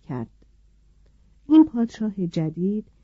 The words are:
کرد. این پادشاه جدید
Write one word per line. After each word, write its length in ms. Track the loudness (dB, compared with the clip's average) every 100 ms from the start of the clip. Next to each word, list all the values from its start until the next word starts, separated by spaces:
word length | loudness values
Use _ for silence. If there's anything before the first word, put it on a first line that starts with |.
| -12
کرد. 220 | -10 -10 -16 -20 -20 -20 -20 -20 -20 -20 -20 -20 -14 4
این 160 | 6
پادشاه 640 | 6 2 -4 -4 -8 -6 -6
جدید 580 | -4 -6 -4 -4 -4 -8 -18